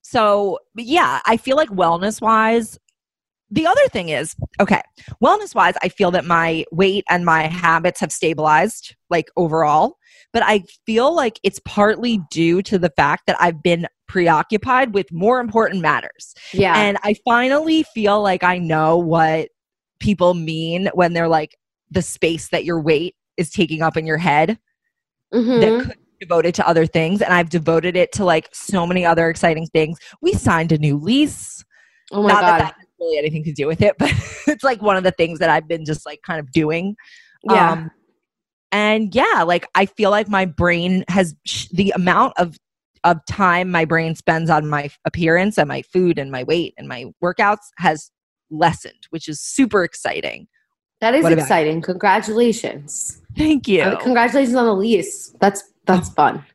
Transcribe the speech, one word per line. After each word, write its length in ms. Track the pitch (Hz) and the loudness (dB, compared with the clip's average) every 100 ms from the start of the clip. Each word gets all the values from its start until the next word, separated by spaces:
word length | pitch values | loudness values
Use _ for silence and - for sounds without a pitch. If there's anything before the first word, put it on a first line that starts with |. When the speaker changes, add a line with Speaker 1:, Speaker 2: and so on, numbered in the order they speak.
| - | -4
Speaker 1:
so, 460 | 247 214 202 202 - _ 208 | 0 2 2 0 -6 _ -16
but 100 | 233 | -2
yeah, 360 | 339 180 135 - | 0 2 0 0
I 120 | 226 | -2
feel 200 | - 269 | 0 0
like 120 | 311 | 0
wellness-wise, 1080 | 190 170 170 196 214 214 220 220 233 220 - _ _ _ _ _ _ _ | 0 0 0 -4 -2 0 2 2 0 -2 -14 _ _ _ _ _ _ _
the 160 | 208 320 | -2 2
other 220 | 480 539 | 4 2
thing 220 | 226 170 | 0 -4
is, 260 | 139 156 - - - | -4 -6 -10 -12 -2
okay, 220 | 202 196 - _ - - | 0 0 -2 _ -20 0
wellness-wise, 500 | 262 415 403 220 180 185 | 2 2 0 0 0 0
I 80 | 180 | -6
feel 220 | - 185 | -2 0
that 120 | 180 160 | 0 0
my 400 | 170 165 165 - | 0 0 -4 -6
weight 320 | 165 190 202 - | 0 0 0 0
and 160 | 175 175 | 0 2
my 220 | 160 156 | 2 0
habits 520 | 175 175 160 175 175 | -2 0 2 0 -4
have 120 | 170 | -8
stabilized, 840 | - 165 156 156 151 202 - - _ _ | -2 -2 0 2 2 2 -6 -20 _ _
like, 220 | 170 156 - | -4 -2 -4
overall. 600 | 170 160 151 156 - - _ _ _ | 0 2 2 2 0 -4 _ _ _
But 120 | 233 | -2
I 220 | 226 214 170 _ - | 2 0 -2 _ -4
feel 300 | 220 269 339 | 0 2 0
like 240 | 254 - | -2 -2
it's 180 | 190 - - | -6 -6 -8
partly 540 | - 208 202 240 220 156 | 0 2 2 -2 -4 -4
due 320 | 151 165 175 | -2 0 0
to 160 | 196 196 | 0 -2
the 140 | 170 - | 0 0
fact 280 | 143 170 - | 0 0 -4
that 120 | 151 | 0
I've 240 | 175 165 | 0 0
been 240 | 180 170 170 _ - | -2 -2 -4 _ -8
preoccupied 840 | 185 170 156 - 208 262 254 262 | 0 2 2 0 -4 0 0 0
with 180 | 202 - | -2 -6
more 280 | 165 202 254 | -2 0 0
important 420 | 240 220 214 190 | 0 0 0 0
matters. 540 | 156 135 - - - - - | 0 -2 -4 -18 -20 -20 -6
Speaker 2:
Yeah. 240 | 185 190 175 | 0 2 4
Speaker 1:
And 200 | 208 202 | 2 0
I 120 | 208 214 - | -2 -4 0
finally 560 | 233 254 285 269 320 | 0 2 0 2 0
feel 400 | 302 226 202 208 | 0 -2 0 2
like 220 | 202 180 | 0 0
I 160 | 180 180 | 0 0
know 380 | 165 156 156 170 | -2 0 2 2
what 500 | 170 165 160 160 151 _ _ _ _ _ | 2 0 2 0 -4 _ _ _ _ _
people 360 | 214 196 180 175 | -2 2 2 2
mean 540 | 160 160 165 165 196 | -4 -6 -4 -4 -2
when 200 | - 175 | 0 0
they're 140 | 170 165 | 0 0
like, 280 | 156 156 _ _ _ _ | 0 -2 _ _ _ _
the 140 | 180 | -6
space 460 | - - 165 165 - | -6 -2 -2 -2 -6
that 160 | 165 160 | -6 -2
your 140 | 165 | -2
weight 360 | 151 151 175 _ _ - | 0 0 -2 _ _ -8
is 120 | 165 | -6
taking 320 | - 170 156 | -2 -2 -2
up 160 | 160 160 | -2 -4
in 80 | 160 | -4
your 120 | 156 | -2
head 420 | 175 147 160 226 _ _ _ _ _ _ _ | 2 2 2 -2 _ _ _ _ _ _ _
Speaker 2:
Mm-hmm. 260 | 226 233 240 | -2 0 2
Speaker 1:
that 180 | 220 226 262 | 4 2 -4
could 100 | - | -12
be 280 | _ _ 170 | _ _ -2
devoted 280 | 170 165 - | 0 2 0
to 120 | - | 2
other 180 | 165 160 | 2 2
things. 340 | 165 160 202 | 0 0 -2
And 140 | - | 2
I've 160 | 180 165 | 2 2
devoted 460 | 165 156 165 175 180 | -2 0 0 0 0
it 140 | 170 | -2
to, 100 | - | 0
like, 240 | 185 160 - | 0 0 -2
so 320 | - - 190 170 | -18 -4 -4 0
many 180 | 185 | 0
other 260 | 175 165 165 | 2 2 0
exciting 360 | 165 175 160 165 | 0 0 0 -2
things. 240 | 160 156 170 - - | 0 0 -4 -16 -4
We 120 | 330 | -2
signed 380 | 427 233 170 165 | 0 0 0 2
a 60 | 160 | 0
new 180 | 151 143 | 2 -2
lease. 680 | 165 262 294 - - - _ _ _ _ _ | 0 0 0 -4 -16 -20 _ _ _ _ _
Speaker 2:
Oh 100 | 202 | 0
my 80 | 208 | 4
Speaker 1:
Not 120 | 208 | 4
Speaker 2:
God. 60 | 180 | 4
Speaker 1:
that 80 | 165 | 2
that 140 | 156 - | 0 -6
has 80 | _ _ | _ _
really 180 | 170 151 | -4 -2
anything 260 | 151 156 156 | -2 -4 -8
to 60 | |
do 140 | 147 143 | -4 -4
with 160 | 160 | 2
it, 140 | 202 - | 2 2
<laughs> 40 | |
but 120 | 254 - - - - | 0 0 -6 -6 -4
it's, 180 | 302 | 0
like, 180 | 269 226 | -2 0
one 120 | 208 190 | 0 2
of 80 | |
the 80 | 185 | 0
things 280 | 180 165 160 | 0 -2 0
that 100 | 165 | 2
I've 180 | 151 156 | 2 0
been 180 | 165 156 | -8 -4
just, 200 | 151 151 | -8 -8
like, 160 | 151 | -16
kind 180 | - 160 | -10 -10
of 120 | 139 | -2
doing. 440 | 160 151 165 190 214 - - _ _ - | 0 0 -2 -6 -10 -20 -20 _ _ 0
Speaker 2:
Yeah. 220 | 196 170 | 4 4
Speaker 1:
Um, 200 | 165 160 _ _ _ _ _ _ _ _ | 2 -8 _ _ _ _ _ _ _ _
and 420 | 202 208 220 214 180 | -2 0 0 0 0
yeah, 280 | 392 311 170 | 2 2 2
like, 220 | 175 - | 0 0
I 140 | 180 196 | 0 0
feel 240 | - 190 | 0 0
like 160 | 208 208 | 0 0
my 160 | 196 190 | -2 -2
brain 580 | - 175 175 180 185 - | 0 0 0 0 -2 0
has, 260 | 190 175 147 - | 0 0 -4 -12
sh-, 220 | - - | -10 -6
the 200 | 175 196 - | -2 0 0
amount 380 | 180 180 254 - | 0 2 2 0
of, 200 | 175 147 _ _ _ _ | -4 -4 _ _ _ _
of 140 | 170 165 - | 0 0 -4
time 460 | - 190 175 185 | 0 2 2 0
my 120 | 170 160 | -2 0
brain 280 | 165 160 | 0 -2
spends 380 | 160 - 160 160 | -4 -2 -2 2
on 160 | 156 151 | 0 0
my 140 | 147 | -4
f-, 160 | 147 _ 160 | -6 _ -8
appearance 520 | 175 165 170 196 208 | -2 2 2 2 0
and 100 | 147 | -2
my 140 | 135 | -4
food 380 | - 180 180 160 | -4 0 0 0
and 120 | 135 | -6
my 120 | 131 | -8
weight 320 | 127 165 160 - | -2 -2 -2 -10
and 100 | 139 | -14
my 180 | 123 120 - | -12 -14 -6
workouts 420 | 175 180 202 208 - - | -4 0 0 0 -6 0
has 340 | 175 156 - _ _ _ _ | 0 0 -10 _ _ _ _
lessened, 560 | 156 170 - - _ - | 0 0 0 -14 _ -16
which 180 | 160 - | -14 -12
is 140 | 151 | -12
super 420 | - - 247 202 | -8 -2 0 0
exciting. 640 | 170 - - 80 65 55 - _ _ _ _ _ | -2 -6 -8 -6 -8 -12 -20 _ _ _ _ _
Speaker 2:
That 140 | 220 269 | 0 2
is 80 | |
Speaker 1:
What 100 | 165 | 4
about 80 | 160 | 2
Speaker 2:
exciting. 400 | 156 185 156 165 | 2 0 2 -2
Congratulations. 1400 | 160 180 202 190 180 220 240 - - - 147 - - - _ - | -6 -2 2 0 0 0 2 0 -6 -10 -14 -12 -12 -14 _ -2
Speaker 1:
Thank 320 | 311 294 233 | 0 2 2
you. 140 | 185 | 2
Speaker 2:
Uh, 140 | 190 - | 2 -2
congratulations 560 | 247 240 240 269 262 254 | 0 2 2 2 2 2
on 100 | 233 | 2
the 80 | 196 | 0
lease. 600 | 220 208 - - - _ | 2 0 -2 -12 -18 _
That's, 220 | 196 - - _ - | 0 0 -18 _ 0
that's 220 | 185 - | 0 0
Speaker 1:
Oh, 40 | |
Speaker 2:
fun. 320 | - 143 156 - | 0 0 0 -14